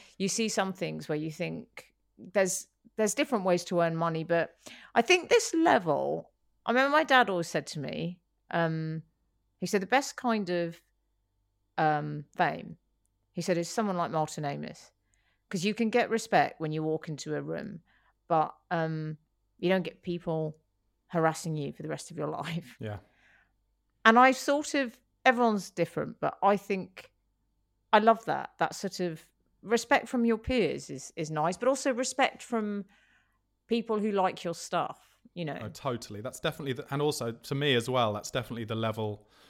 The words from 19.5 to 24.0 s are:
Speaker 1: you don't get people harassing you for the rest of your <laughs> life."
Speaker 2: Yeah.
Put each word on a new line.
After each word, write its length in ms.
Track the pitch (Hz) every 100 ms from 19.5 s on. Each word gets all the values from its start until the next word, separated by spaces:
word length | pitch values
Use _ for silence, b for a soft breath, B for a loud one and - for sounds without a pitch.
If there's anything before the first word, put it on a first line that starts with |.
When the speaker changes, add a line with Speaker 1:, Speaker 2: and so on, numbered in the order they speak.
| -
Speaker 1:
you 120 | 175
don't 140 | 190
get 180 | 165 -
people 540 | - 175 170 160 156 156 _ _ _ _ -
harassing 480 | 170 160 156 170 151
you 160 | 143
for 80 | -
the 60 | 156
rest 220 | 151 -
of 60 | 165
your 100 | 147
<laughs> 140 | 156
life." 320 | 156 165 160 -
Speaker 2:
Yeah. 200 | 107 101 - b b b b _ _ _ _ _